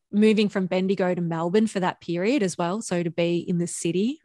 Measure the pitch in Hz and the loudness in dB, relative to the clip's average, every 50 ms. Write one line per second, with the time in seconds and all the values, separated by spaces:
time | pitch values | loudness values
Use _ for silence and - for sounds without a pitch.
0 | _ - - 208 214 220 220 202 214 196 - 202 185 175 185 185 185 190 196 190 | _ -2 2 4 4 6 6 4 2 0 0 -2 -2 0 0 0 0 0 0 2
1 | 190 180 180 175 175 165 165 160 165 175 175 220 220 214 - 202 180 175 - - | 2 0 0 0 -2 -4 -2 -2 -2 2 2 2 2 2 0 -2 -2 -2 -2 -4
2 | - - 170 175 185 214 269 294 202 180 - - 175 170 185 220 - - 185 175 | -6 -6 -4 -2 0 0 0 0 0 -2 -2 -2 -2 -2 -2 -4 -4 -4 -2 -2
3 | 175 170 160 - 170 170 175 170 - - 180 170 170 170 - - - 170 165 180 | -2 -2 -2 0 0 0 0 -2 -2 -2 -2 -2 -2 -4 -4 -4 -4 -2 0 0
4 | 208 240 294 - | 0 -2 -4 -6